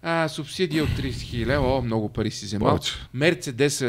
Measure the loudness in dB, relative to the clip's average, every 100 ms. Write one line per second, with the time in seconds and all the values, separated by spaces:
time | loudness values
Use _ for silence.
0 | -2 0 0 -4 -10 -2 0 2 0 0
1 | -2 -6 -6 -4 0 2 2 2 0 -2
2 | -2 -2 -2 -2 -6 0 2 2 0 -8
3 | -10 2 2 2 -4 2 2 2